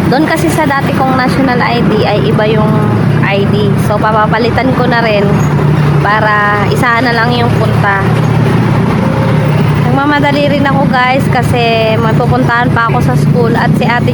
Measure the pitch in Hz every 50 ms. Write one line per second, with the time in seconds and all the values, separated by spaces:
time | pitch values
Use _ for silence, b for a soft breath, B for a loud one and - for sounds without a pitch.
0 | - - - 285 311 302 320 320 330 311 302 311 311 269 269 277 269 262 269 262
1 | 262 262 262 254 254 269 - 269 262 254 247 233 - 208 240 240 - - 214 220
2 | - 202 208 208 202 214 - 220 214 220 220 208 214 214 214 - - 208 - -
3 | - - - - - 196 202 202 202 202 208 208 202 196 190 - - 214 208 208
4 | - - 220 214 214 - 233 240 240 226 208 240 233 262 247 247 247 240 240 233
5 | 233 220 - 302 - - - - - - - - - - - - - - - -
6 | - 202 214 220 214 214 208 208 208 208 208 208 - - - - 262 247 240 233
7 | 262 240 233 226 226 240 240 240 240 240 - - 220 208 208 - 202 202 196 196
8 | 196 196 - - 160 - - - - - - - - - - - - - - -
9 | - - - - - - - - - - - - - - - - - - 277 277
10 | 277 294 294 294 294 285 285 294 285 285 285 285 285 277 269 269 277 269 262 247
11 | 247 254 262 277 262 - 254 247 233 - 247 240 233 226 226 226 220 220 220 220
12 | 226 220 220 254 240 - 247 247 247 - 233 240 247 - - 247 262 - 240 247
13 | - - 247 - - - - 480 - - - - - - - - - - 240 240
14 | - -